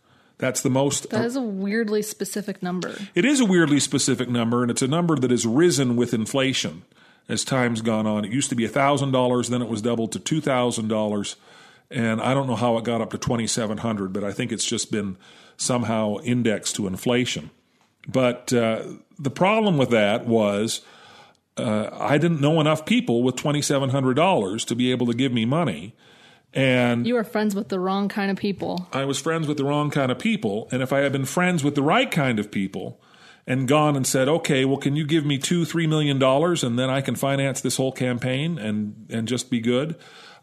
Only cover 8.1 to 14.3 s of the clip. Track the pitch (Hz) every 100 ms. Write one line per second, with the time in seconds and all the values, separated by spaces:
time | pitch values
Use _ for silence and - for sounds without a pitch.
8.1 | 107 104 131 131 117 110 143 139 143 135
9.1 | 131 123 123 117 123 110 110 117 117 113
10.1 | - - 156 143 127 123 117 110 110 107
11.1 | 104 98 - _ - - - - 135 113
12.1 | 110 113 135 131 110 123 113 113 117 104
13.1 | 107 - 117 110 - 107 104 117 107 95
14.1 | 101 101